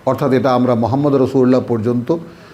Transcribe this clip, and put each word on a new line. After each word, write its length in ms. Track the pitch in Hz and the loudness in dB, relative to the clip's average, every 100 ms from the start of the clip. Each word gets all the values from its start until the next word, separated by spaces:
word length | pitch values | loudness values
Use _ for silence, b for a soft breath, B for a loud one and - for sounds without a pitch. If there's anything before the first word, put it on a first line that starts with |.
| 131 | -4
অর্থাৎ 260 | 127 143 | -2 0
এটা 220 | 127 127 | 0 2
আমরা 200 | 123 127 | 0 0
মুহাম্মদ 400 | 117 113 139 147 | 0 0 0 0
রাসূলুল্লাহ 460 | 139 127 135 127 127 | 2 2 2 2 2
পর্যন্ত, 560 | 127 117 113 120 120 170 B B B | 0 -2 -2 -2 -2 -4 B B B